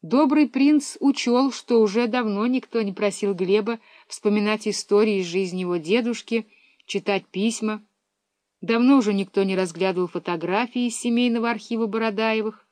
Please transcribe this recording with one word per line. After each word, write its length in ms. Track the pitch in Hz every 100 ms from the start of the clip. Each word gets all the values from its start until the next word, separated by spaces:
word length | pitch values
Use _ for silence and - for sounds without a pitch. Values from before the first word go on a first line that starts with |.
Добрый 480 | 165 233 302 302 285
принц 480 | 269 277 302 - -
учел, 520 | 277 277 - 240 269
что 300 | 233 - 233
уже 260 | 214 202 240
давно 400 | 247 220 202 226
никто 340 | 254 - 233
не 120 | 208
просил 420 | 185 208 196 202 190
Глеба 440 | 185 208 214 226 _ - _
вспоминать 600 | - 214 208 208 214 214
истории 520 | 196 - 208 214 196
из 80 | 180
жизни 340 | 175 190 180
его 160 | 180 175
дедушки, 720 | 156 226 233 226 - 226 220 _ _ _ _
читать 400 | 202 196 196 -
письма. 560 | 185 214 226 214 214 _ _ _ _ _ _ _ _
Давно 360 | 175 226 247 277
уже 160 | 208
никто 300 | 196 190 -
не 120 | 196 190
разглядывал 520 | 185 165 190 180 180
фотографии 800 | 175 170 175 165 190 240 247 240
из 100 | 226
семейного 500 | 240 233 247 233 233
архива 360 | 233 - 233 220
Бородаевых. 840 | 220 220 202 220 220 214 214 _